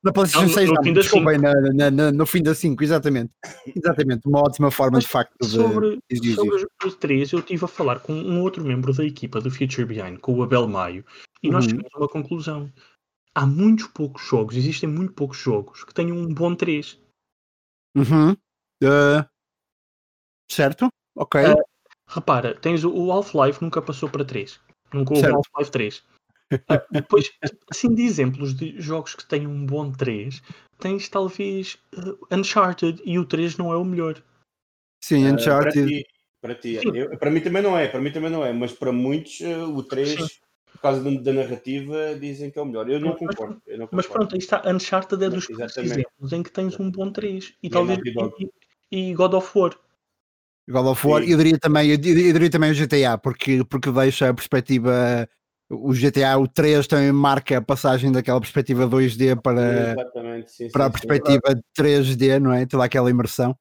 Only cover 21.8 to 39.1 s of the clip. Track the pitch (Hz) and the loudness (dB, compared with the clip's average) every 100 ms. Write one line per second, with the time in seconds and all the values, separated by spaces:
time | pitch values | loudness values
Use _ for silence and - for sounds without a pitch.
21.8 | _ _ _ 170 - 127 117 - 160 170 | _ _ _ -6 0 0 -2 -4 -2 0
22.8 | 170 180 175 185 202 156 135 139 165 160 | 0 -2 -2 -2 -2 2 2 0 -6 -6
23.8 | 156 131 143 143 131 127 101 - _ _ | -6 -8 -8 -6 -6 -8 -10 -18 _ _
24.8 | _ 139 135 147 139 143 143 - 143 127 | _ -4 0 2 4 2 -2 -6 -4 -4
25.8 | 107 - _ _ _ _ _ 135 - 143 | -6 -8 _ _ _ _ _ -6 0 -2
26.8 | - 147 - - - _ - - _ - | 0 -6 2 2 2 _ -10 -10 _ -4
27.8 | 240 226 240 160 127 135 139 131 160 202 | 0 2 0 0 -2 -2 -6 -6 -8 -10
28.8 | 151 160 151 - - 151 147 143 139 147 | -8 -8 -8 -18 -6 -6 -6 -8 -6 -6
29.8 | 143 131 127 107 117 135 _ - _ _ | -6 -6 -4 -4 -10 -14 _ -20 _ _
30.8 | 185 196 196 196 190 185 202 190 190 - | -8 -6 -4 -4 -4 -4 -6 -6 -10 -16
31.8 | _ 190 185 - - 180 196 220 185 175 | _ -14 -12 -14 -4 -4 0 0 0 0
32.8 | 165 165 - 175 147 160 170 160 170 165 | -4 -4 -4 -2 -2 -4 -4 -4 -4 -4
33.8 | 185 175 160 156 _ _ _ _ _ _ | -2 -4 -4 -8 _ _ _ _ _ _
34.8 | _ _ - 147 135 127 117 143 147 147 | _ _ 0 4 4 4 2 2 2 2
35.8 | 139 147 139 _ _ _ 117 120 120 113 | 0 -2 -8 _ _ _ -14 -10 -8 -4
36.8 | 240 123 143 117 147 160 170 185 202 175 | -4 -4 -6 -4 -2 -2 0 0 0 0
37.8 | 151 131 143 156 160 160 131 117 120 - | 0 -2 -6 -4 -4 -4 -4 -4 -6 -4
38.8 | 131 123 127 | -4 -2 -2